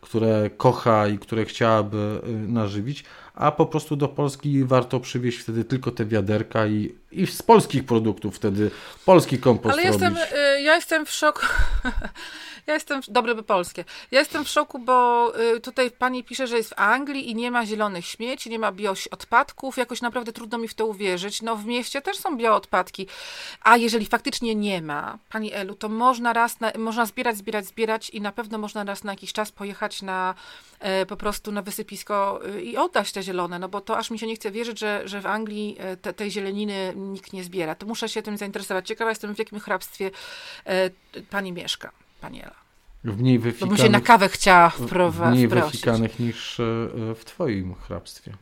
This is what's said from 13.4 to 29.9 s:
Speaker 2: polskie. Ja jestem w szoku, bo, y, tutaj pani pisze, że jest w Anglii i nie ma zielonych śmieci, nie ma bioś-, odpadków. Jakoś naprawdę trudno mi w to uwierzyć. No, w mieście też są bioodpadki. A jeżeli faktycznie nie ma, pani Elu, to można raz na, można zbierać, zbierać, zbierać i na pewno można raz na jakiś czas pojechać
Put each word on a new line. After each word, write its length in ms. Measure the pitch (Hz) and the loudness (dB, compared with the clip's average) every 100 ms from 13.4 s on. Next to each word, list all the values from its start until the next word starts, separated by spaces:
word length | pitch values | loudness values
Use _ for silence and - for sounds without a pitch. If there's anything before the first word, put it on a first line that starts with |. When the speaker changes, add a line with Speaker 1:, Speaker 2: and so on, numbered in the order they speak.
Speaker 2:
polskie. 420 | 214 202 175 - 165 - - | 0 0 0 -8 -14 -14 0
Ja 80 | 262 | 2
jestem 260 | 302 320 285 | 2 -2 -2
w 40 | |
szoku, 300 | - 294 277 | 0 -2 -4
bo, 520 | 233 254 247 240 240 - 233 226 | 2 4 6 4 2 2 0 0
y, 40 | |
tutaj 320 | 233 247 254 | -2 -2 -2
pani 320 | - 254 254 | 0 -2 -2
pisze, 240 | 247 247 262 | -8 -6 -2
że 100 | 233 | 0
jest 120 | 220 | -2
w 100 | - | 0
Anglii 500 | 202 247 285 277 254 | 4 4 0 -6 -6
i 60 | 220 | -4
nie 160 | 240 | -2
ma 140 | 247 220 | -2 -2
zielonych 400 | 214 214 185 175 | -2 -2 -2 -10
śmieci, 440 | - 233 262 - | -8 -8 -8 -8
nie 100 | 226 | -2
ma 120 | 214 | -2
bioś-, 360 | 190 208 190 - | -2 -4 -4 -6
odpadków. 680 | - - 233 285 - 269 254 | -12 2 4 4 -4 -10 -4
Jakoś 240 | 240 240 | -4 -2
naprawdę 320 | 240 240 233 | -4 -4 -8
trudno 240 | 226 226 233 | -12 -8 -6
mi 100 | 226 | -6
w 60 | |
to 120 | - 220 | -2 -4
uwierzyć. 560 | 196 202 180 190 208 | -2 -2 -2 -4 -6
No, 140 | 220 220 | -4 -4
w 100 | 208 | -2
mieście 360 | 240 233 277 | -4 -2 -6
też 160 | 277 392 | -4 -4
są 200 | 392 277 | -4 0
bioodpadki. 680 | 233 208 - 196 180 - 190 - - - - - | 4 4 4 0 0 -6 -12 -12 -14 -14 -14 0
A 140 | 214 233 | 6 8
jeżeli 280 | 233 226 208 | 6 0 0
faktycznie 500 | 233 285 - 240 214 | 0 -2 -4 -4 -2
nie 260 | 208 185 | 0 -2
ma, 360 | 160 147 127 214 _ | -4 -6 -6 -10 _
pani 240 | 220 214 | -8 -6
Elu, 220 | - 190 208 | -6 -8 -8
to 140 | 214 | -6
można 440 | 220 247 233 240 | 2 2 2 0
raz 260 | 233 233 - | 2 0 0
na, 120 | 220 220 | -4 -4
można 280 | 226 226 226 | -4 -2 -2
zbierać, 320 | - 247 214 | 0 -2 -2
zbierać, 280 | 196 214 190 | -4 -6 -6
zbierać 440 | - 220 220 - | -4 -2 -2 -4
i 120 | 220 | -8
na 100 | 202 | -8
pewno 260 | 196 220 214 | -8 -8 -6
można 260 | 208 214 | -6 -6
raz 200 | 202 196 | -6 -8
na 80 | 208 | -8
jakiś 220 | 196 190 | -10 -8
czas 180 | - 214 | -6 -6
pojechać 500 | - 202 196 208 | -6 -12 -8 -8